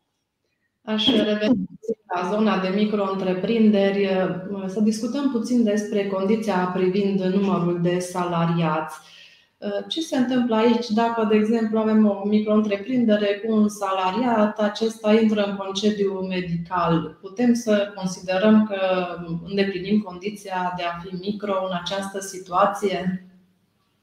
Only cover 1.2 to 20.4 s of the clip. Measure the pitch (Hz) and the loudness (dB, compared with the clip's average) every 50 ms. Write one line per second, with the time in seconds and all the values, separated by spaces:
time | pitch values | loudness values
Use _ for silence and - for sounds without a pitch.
1.2 | 214 214 208 208 208 240 254 190 185 - - - - 453 440 - _ - 180 175 | 2 2 0 0 2 2 0 0 -2 -6 -10 -10 -8 -8 -8 -8 _ -6 -4 -4
2.2 | 180 190 208 214 220 208 185 185 185 185 190 208 214 214 220 202 196 190 190 190 | -2 -2 0 2 2 2 2 2 0 0 0 0 0 0 0 0 -2 -2 -2 -2
3.2 | 185 185 180 185 202 202 233 226 220 214 208 196 196 196 196 202 196 190 190 185 | -2 -2 -2 0 0 0 2 4 6 6 6 6 4 2 2 2 0 0 2 0
4.2 | 185 - - - - 214 202 196 190 185 196 226 208 220 214 - 254 - 262 285 | 0 0 -2 -6 -8 -8 -8 -8 -8 -6 -2 0 2 2 0 0 -4 -4 -2 -2
5.2 | 277 247 233 226 - - 247 240 214 208 208 214 208 - 220 202 196 196 190 190 | -2 0 0 -2 -2 0 2 2 2 2 2 0 -2 -2 -2 -2 0 0 -2 0
6.2 | 196 196 220 214 - 202 185 180 180 180 185 185 185 185 185 208 196 196 196 185 | 2 2 2 2 0 0 0 0 0 0 0 0 0 2 2 2 2 2 0 0
7.2 | 185 185 196 202 196 190 170 170 170 175 175 170 170 180 180 180 180 - - 180 | 0 0 2 2 2 2 2 2 2 0 0 0 0 0 0 0 -2 -4 -4 -4
8.2 | 175 175 170 165 170 165 170 170 165 156 156 160 156 - - - - - - - | -4 -2 0 0 0 0 2 0 0 0 0 -2 -4 -6 -10 -16 -20 -20 -20 -20
9.2 | - - - _ _ _ _ _ - 208 202 202 202 - - 320 320 - 302 262 | -20 -20 -20 _ _ _ _ _ -8 -6 -6 -6 -6 -6 -6 -8 -6 -2 -2 0
10.2 | 240 247 262 247 240 233 220 220 226 240 233 233 - - 208 226 233 233 233 226 | 0 0 0 0 0 2 2 4 4 4 4 2 0 0 0 2 2 2 0 0
11.2 | 220 208 214 214 214 214 233 226 220 214 214 220 214 220 220 220 214 202 196 196 | 2 2 2 2 4 2 2 0 0 0 0 0 2 4 4 4 4 4 2 0
12.2 | 196 208 214 214 214 214 214 214 214 202 196 196 - 254 262 247 233 214 208 208 | 0 0 2 2 2 2 2 2 2 2 -2 -4 -2 -2 0 2 4 4 4 4
13.2 | 208 202 202 - 226 226 220 214 208 208 - - 202 190 190 190 185 185 190 226 | 2 0 0 -2 -2 0 2 2 2 2 0 -2 -4 -2 0 0 0 0 0 0
14.2 | 254 240 226 214 214 214 - - 208 208 - - 226 220 - - - 214 214 226 | 0 2 2 2 2 2 2 0 -2 -2 0 -2 -2 -2 -2 -2 2 4 4 6
15.2 | 220 214 214 208 202 202 196 196 190 190 190 - 214 208 208 202 196 190 190 185 | 4 4 2 2 0 -2 -4 -6 -6 -6 -4 0 0 0 2 2 0 -2 -2 -4
16.2 | 185 185 185 180 170 170 170 170 - - 185 175 170 165 165 151 131 - - - | -4 -4 -4 -4 -4 -4 -4 -6 -4 -4 -2 -2 0 2 2 0 0 -4 -10 -16
17.2 | 202 185 - 240 247 240 226 - - 214 208 202 202 - - 190 185 185 - - | -18 -12 -4 0 2 2 2 2 0 0 0 0 0 -2 -4 -6 -6 -6 -6 -6
18.2 | - 185 185 190 214 214 214 214 214 208 196 190 190 185 185 185 180 175 170 170 | -4 -2 0 2 4 6 6 6 4 2 0 -2 0 0 0 0 -2 -4 -6 -8
19.2 | 170 165 170 170 170 190 202 196 196 196 185 175 185 196 214 214 202 180 175 175 | -8 -8 -8 -8 -8 -4 -2 0 0 0 -2 -4 -2 0 0 0 0 -2 -8 -10
20.2 | 185 214 208 - | -10 -10 -10 -10